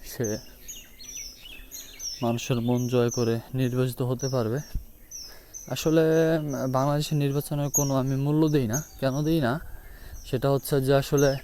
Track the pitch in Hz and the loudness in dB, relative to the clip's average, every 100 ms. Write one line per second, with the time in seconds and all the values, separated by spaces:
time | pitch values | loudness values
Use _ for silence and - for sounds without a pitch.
0 | - - 113 107 - - - - - - | -14 -4 -4 -4 -8 -20 -16 -16 -18 -20
1 | - - - - - - - - - - | -14 -12 -12 -16 -18 -18 -16 -16 -16 -10
2 | - - 120 117 - 123 117 123 123 123 | -10 -4 -2 -2 0 0 2 0 2 2
3 | 120 117 117 117 - 131 127 127 127 - | 2 2 0 0 -2 -2 0 2 -2 0
4 | 123 123 135 131 107 127 147 - - - | -2 -2 -2 0 0 -2 -4 -8 -10 -20
5 | - - - - - - - 127 160 156 | -18 -16 -16 -18 -18 -18 -8 -2 2 4
6 | 160 160 160 160 151 131 131 127 139 147 | 6 4 4 2 -2 -4 0 2 2 2
7 | 151 151 143 139 - 147 143 - 139 135 | 0 0 2 0 -2 -2 0 0 0 2
8 | 131 135 143 151 156 151 117 123 - - | 2 0 2 4 4 4 2 -2 -4 -2
9 | 131 131 151 165 120 143 - - - - | -2 0 2 2 2 0 -6 -14 -14 -16
10 | - - - 123 139 139 - 143 131 139 | -14 -14 -4 0 2 2 2 0 4 4
11 | 135 143 143 139 | 4 4 4 2